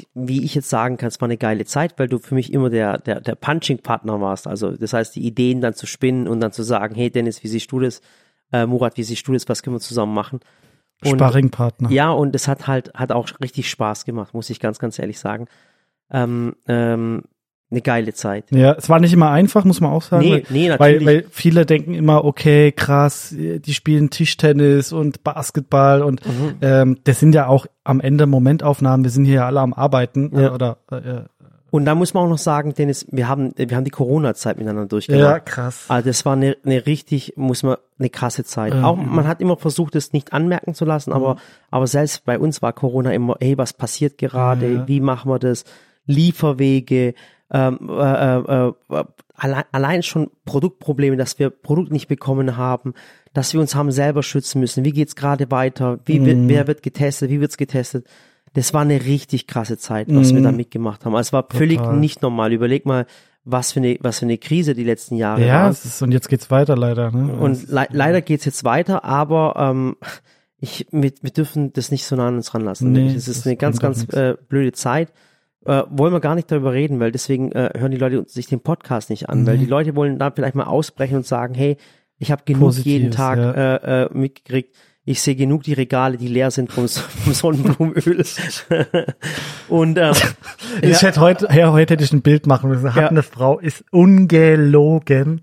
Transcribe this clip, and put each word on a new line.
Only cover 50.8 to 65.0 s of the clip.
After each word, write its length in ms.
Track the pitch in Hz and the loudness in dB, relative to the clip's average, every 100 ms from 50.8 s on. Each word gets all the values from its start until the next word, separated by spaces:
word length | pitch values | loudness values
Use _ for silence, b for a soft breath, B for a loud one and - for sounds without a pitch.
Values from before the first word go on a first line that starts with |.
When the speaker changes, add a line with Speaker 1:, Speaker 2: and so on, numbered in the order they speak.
| - 135 139 131 | -6 0 0 0
Speaker 1:
dass 220 | 123 - | -2 -2
wir 120 | 135 | -4
Produkt 420 | - - 151 156 | -4 -4 -2 -2
nicht 160 | 147 - | -4 -4
bekommen 480 | 143 135 135 131 120 | -6 -2 -2 -2 -2
haben, 380 | 127 123 131 - b b b | -4 -4 -6 -14 b b b
dass 200 | 143 131 | -6 -2
wir 80 | 156 | 0
uns 140 | 147 | 0
haben 160 | 139 143 | 0 0
selber 320 | 131 143 143 | 0 0 0
schützen 380 | 139 143 - 135 | -2 -4 -4 -2
müssen. 240 | 123 - | -2 0
Wie 80 | 135 | -2
geht's 240 | 147 151 - | 0 -2 -2
gerade 340 | 143 143 127 | -2 -2 -2
weiter? 480 | 127 131 127 127 120 | 0 -2 -2 -4 -4
Wie 200 | - 151 | 0 2
wird, 140 | 131 127 | 4 4
Speaker 2:
Mhm. 100 | 123 | 4
Speaker 1:
wer 180 | 147 139 | 4 2
wird 160 | 147 | -4
getestet? 480 | 135 - 143 139 135 | -6 -2 -2 -2 -2
Wie 100 | 143 | -2
wird's 160 | 147 - | -2 -4
getestet? 500 | 139 131 123 127 - b b b b | -4 -4 -4 -8 -10 b b b b
Das 180 | 139 123 | -4 0
war 100 | 151 | 2
eine 220 | 147 139 | 2 2
richtig 420 | 123 143 - 123 - | 0 -2 -2 -6 -6
krasse 280 | 117 110 113 | -8 -6 -8
Zeit, 280 | - 107 107 | -6 -6 2
was 220 | 143 131 | 4 6
wir 80 | 131 | 6
Speaker 2:
Mhm. 40 | |
Speaker 1:
da 80 | 135 | 4
mitgemacht 520 | 117 120 113 113 104 | 0 -4 -6 -8 -6
haben. 100 | 117 110 | -2 -2
Also 120 | - | 0
es 40 | |
war 140 | 135 - | -2 -2
völlig 280 | 123 156 160 | 0 0 0
Speaker 2:
Total. 180 | 117 143 | 0 2
Speaker 1:
nicht 260 | 151 - | 0 0
normal. 300 | 131 117 110 | -4 0 0
Überleg 340 | 113 120 135 139 | 0 0 0 0
mal, 200 | 131 120 b b b | -2 -4 b b b
was 280 | 131 127 123 | -6 -4 -2
für 80 | 139 | -2
eine, 180 | 123 123 | -2 -2
was 200 | 123 110 | -4 -4
für 40 | 120 | -4
eine 120 | 117 | -4
Krise 360 | - 165 151 | -2 0 0
die 100 | 120 | -2
letzten 320 | 117 113 | -2 -4